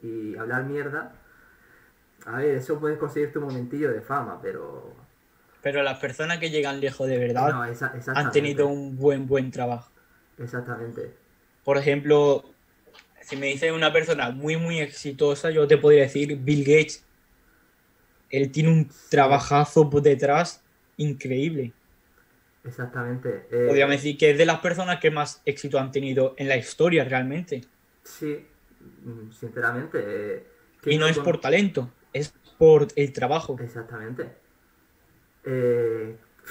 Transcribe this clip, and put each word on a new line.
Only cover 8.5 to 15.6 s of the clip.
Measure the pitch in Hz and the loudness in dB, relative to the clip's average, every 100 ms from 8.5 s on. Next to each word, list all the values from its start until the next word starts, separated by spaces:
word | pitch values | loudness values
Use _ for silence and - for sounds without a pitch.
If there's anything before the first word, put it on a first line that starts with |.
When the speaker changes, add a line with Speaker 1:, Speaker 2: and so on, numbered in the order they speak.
| 139 | 0
Speaker 2:
un | 143 143 139 131 | -2 -2 -8 0
buen, | 143 135 131 | 2 2 0
buen | 139 131 | -2 -2
trabajo. | 127 123 120 - _ _ _ _ - | -4 -6 -6 -12 _ _ _ _ -16
Speaker 1:
Exactamente. | 120 123 120 113 117 123 - - _ _ _ _ | -12 -10 -10 -10 -12 -12 -14 -16 _ _ _ _
Speaker 2:
Por | - 139 | 0 0
ejemplo, | 143 143 147 147 147 131 - _ _ _ _ - _ _ | 2 0 4 4 6 2 -2 _ _ _ _ -20 _ _
si | - 135 | -12 -6
me | 139 | -6
dices | 139 165 | -2 -2
una | 160 156 | 0 2
persona | 160 160 143 120 | 2 0 -2 -4
muy, | 131 151 160 | -4 -4 -2
muy | 165 165 | -2 -4
exitosa, | 143 - 147 139 147 143 165 | -6 -8 -10 0 0 0 0
yo | 156 | 2